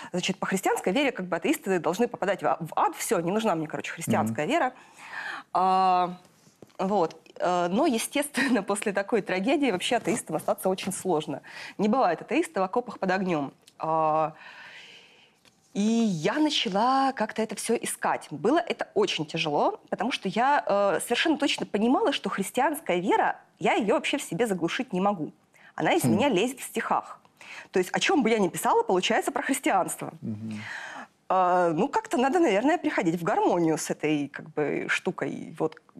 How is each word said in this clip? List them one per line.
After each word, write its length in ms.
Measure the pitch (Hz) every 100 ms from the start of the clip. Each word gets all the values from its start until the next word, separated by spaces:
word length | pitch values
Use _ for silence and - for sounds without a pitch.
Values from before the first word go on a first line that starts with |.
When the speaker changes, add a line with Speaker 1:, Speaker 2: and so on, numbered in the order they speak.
| -
Speaker 1:
значит, 260 | 180 185 -
по 60 | 185
христианской 460 | 190 359 480 -
вере 180 | 220 285
как 160 | - 180
бы 80 | 170
атеисты 420 | 247 320 196 185
должны 280 | 147 185 240
попадать 360 | - 185 185
в 40 | -
а, 100 | -
в 120 | 160 -
ад, 200 | 403 -
всё, 220 | - 190
не 100 | 170
нужна 240 | 214 220 165
мне, 120 | 151
короче, 240 | 139 -
христианская 540 | - - 196 220 220 156
Speaker 2:
Мгм. 60 |
Speaker 1:
вера. 200 | 330 254 - - - - - - - -
А, 640 | 175 185 185 185 180 180 180 - _ _ _ - -
вот, 360 | 190 208 156 - - -
э, 280 | 180 175 175
но, 160 | 196 330
естественно, 760 | 226 - 285 294 247 269 226
<laughs> 40 | 196
после 220 | 208 220
такой 280 | 196 202 220
трагедии 500 | - 185 208 302 269
вообще 260 | 208 - 233
атеистом 380 | 165 233 - 156
остаться 320 | - - 185
очень 240 | 190 190
сложно. 480 | - 190 151 156 135 - - - -
Не 100 | 208
бывает 320 | 262 202 160
атеиста 400 | - 262 349 196
в 20 |
окопах 360 | 190 247 226 -
под 120 | 185
огнём. 400 | 190 185 156 139 - - -
А, 540 | 160 160 156 156 156 - - - - - - - - _ _ _ _ _ _
и 80 | 196
я 540 | 214 233 220 165 180 277
начала 720 | 302 - 214 196 247 269 269
как-то 280 | 262 214 -
это 120 | 220 196
всё 200 | - 233
искать. 520 | - - 185 135 -
Было 280 | 143 185 320
это 280 | - 240 - 196
очень 300 | 202 - 151
тяжело, 540 | 165 151 151 285 - -
потому 200 | 202 220
что 180 | - 196
я, 340 | 208 262 294 -
э, 320 | 202 202 160
совершенно 360 | - 240 339 285
точно 280 | - - 185
понимала, 460 | 208 233 330 427
что 160 | - 196
христианская 720 | - 190 247 302 294 - 180
вера, 340 | 202 - 180 - - -
я 140 | 190 330
её 200 | 208 285
вообще 220 | - 285
в 40 |
себе 240 | - 170 233
заглушить 460 | 185 165 - -
не 80 | 185
могу. 300 | 202 190 147 - _ _ - -
Она 180 | 156
из 100 | 370
Speaker 2:
Хм. 80 | 254
Speaker 1:
меня 180 | 208 285
лезет 300 | 180 247 269
в 40 |
стихах. 560 | - 226 - 156 - - _ - - - -
То 80 | 190
есть 120 | 185
о 60 | 180
чём 240 | - 349
бы 60 | 220
я 100 | 226
ни 100 | 180
писала, 340 | - 240 453
получается 480 | - 185 - 220 359
про 120 | -
христианство. 720 | - 269 302 196 165 - 147 160
Speaker 2:
Мгм. 460 | 123 107 110 107 110 - - - - _ -
Speaker 1:
А, 420 | 185 180 180 175
ну, 160 | 160 285
как-то 280 | 415 - 302
надо, 220 | 262 359
наверное, 380 | 330 196 269 349
приходить 380 | 302 - 180 175
в 20 |
гармонию 540 | 170 302 392 180 165 151
с 120 | -
этой, 360 | 165 151 151 143
как 160 | - 156
бы, 320 | 151 147 - -
штукой, 640 | - 185 - - - - 160
вот, 160 | 160 - -